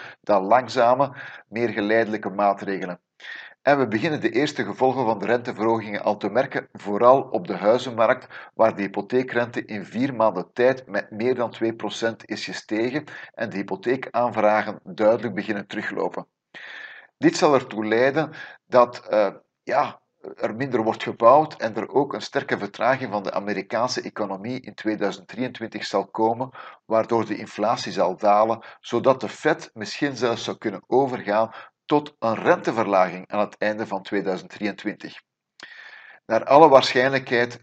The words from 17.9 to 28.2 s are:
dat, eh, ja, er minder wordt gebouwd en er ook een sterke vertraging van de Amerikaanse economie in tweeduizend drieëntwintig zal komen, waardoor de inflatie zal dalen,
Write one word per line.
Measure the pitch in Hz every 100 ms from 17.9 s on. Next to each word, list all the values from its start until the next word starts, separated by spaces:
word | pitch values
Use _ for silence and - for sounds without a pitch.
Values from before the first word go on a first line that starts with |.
| 113 131 143 156 - - - _
dat, | 123 120 - -
eh, | 107 98 - _ _
ja, | - 135 123 - _ _ -
er | - 120
minder | 110 139 120
wordt | 110 107
gebouwd | 120 104 117 143 151 -
en | 113 107
er | 101
ook | 95 -
een | 107
sterke | - 139 - 104
vertraging | 101 - 113 135 131
van | 101
de | 95
Amerikaanse | - 101 95 98 113 123 127
economie | 110 - 101 95 110 127
in | -
tweeduizend | - 107 104 101 95 90
drieëntwintig | 98 127 123 113 104
zal | - 98 92
komen, | - 113 117 127 - - - -
waardoor | 110 107 117 101
de | 104
inflatie | 104 - 104 127 -
zal | 92 90
dalen, | 90